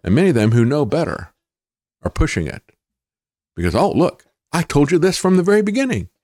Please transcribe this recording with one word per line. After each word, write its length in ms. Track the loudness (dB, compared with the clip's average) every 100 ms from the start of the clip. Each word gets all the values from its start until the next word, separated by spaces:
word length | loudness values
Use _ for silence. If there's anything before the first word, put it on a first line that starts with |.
And 120 | 0
many 140 | 2 2
of 60 |
them 160 | 2 2
who 140 | 2
know 200 | 2 0
better 480 | 0 -2 -4 -6 -14 _ _ _ _ _ _ _
are 80 | -8
pushing 360 | -2 -2 -2 -6
it. 160 | -10 _ _ _ _ _ _ _ _ _
Because, 200 | -6 -2
"Oh, 160 | 0 0
look, 340 | 0 -2 -2 _ _ _
I 120 | -6
told 280 | 0 0 2
you 80 | 2
this 180 | 0 0
from 200 | 0 2
the 60 |
very 180 | 2 2
beginning." 480 | 0 -2 -4 -4 -8 _